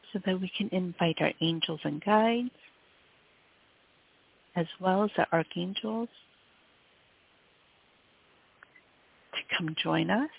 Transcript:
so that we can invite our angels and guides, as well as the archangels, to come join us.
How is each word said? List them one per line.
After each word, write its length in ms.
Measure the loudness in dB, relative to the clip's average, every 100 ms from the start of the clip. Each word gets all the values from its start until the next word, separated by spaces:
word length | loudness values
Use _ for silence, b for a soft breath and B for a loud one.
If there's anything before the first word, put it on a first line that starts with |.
| -8
so 80 | -6 -2
that 120 | -2
we 120 | -2 -4
can 100 | -2
invite 440 | 0 -2 0 0 2
our 120 | 0 2
angels 400 | 0 0 -2 -4
and 180 | -4 -4
guides, 480 | 4 6 6 2 -4 _ -20 _ _ _ _ _ _ _ _ _ _ _ _ _ _ _ _ _ _ -6
as 100 | -6 -2
well 260 | 0 2
as 60 | 2 0
the 100 | 2
archangels, 760 | 0 0 -6 -6 -6 -6 -6 -6 -12 _ _ _ _ _ _ _ _ _ _ _ _ _ _ _ _ _ _ _ _ _ _ _ _ -20 -20 _ _ _ _ _
to 240 | -12 -4 -2
come 180 | -2 -2
join 280 | 0 2 2
us. 180 | 2 0